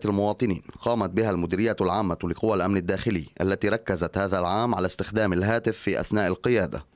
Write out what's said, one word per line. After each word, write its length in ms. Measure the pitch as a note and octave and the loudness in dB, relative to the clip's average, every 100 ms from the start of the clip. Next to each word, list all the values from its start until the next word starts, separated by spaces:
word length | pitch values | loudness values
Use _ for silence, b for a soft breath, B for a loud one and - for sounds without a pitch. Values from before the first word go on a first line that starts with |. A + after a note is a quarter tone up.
| G#2 | 0
المواطنين 560 | G2+ G2+ G#2 A#2+ F2 - - | 0 0 0 0 -2 -6 -6
قامت 280 | A#2 A#2 F#2+ | -2 0 0
بها 220 | F#2 A2 | 0 0
المديرية 440 | F2+ E2+ F#2 A2+ G#2 | 0 0 0 0 0
العامة 360 | F#2 F#2+ G2+ E2+ | 0 0 0 -2
لقوى 300 | F2+ E2 A2 | -2 -2 0
الأمن 240 | G2+ F2+ G2 | 2 2 0
الداخلي، 480 | F2 F#2+ - F#2+ D2 - | 0 -2 0 -2 -4 -2
التي 280 | F#2+ G2 G#2 | 0 2 0
ركزت 480 | A2+ - F2+ E2+ F#2+ | 0 0 -2 0 0
هذا 220 | G2 F#2 | 0 2
العام 360 | F2 G2+ A#2+ G2 | 0 0 0 2
على 100 | F#2 | 0
استخدام 480 | - - G#2+ G#2+ | -2 -2 0 2
الهاتف 440 | F2+ G2 A#2 A2+ G#2+ | 2 2 2 0 -2
في 220 | - - | -2 -2
أثناء 280 | - G#2+ F#2 | 0 0 0
القيادة. 560 | F#2 B2 A#2 A2 - - | 0 2 2 0 -4 -12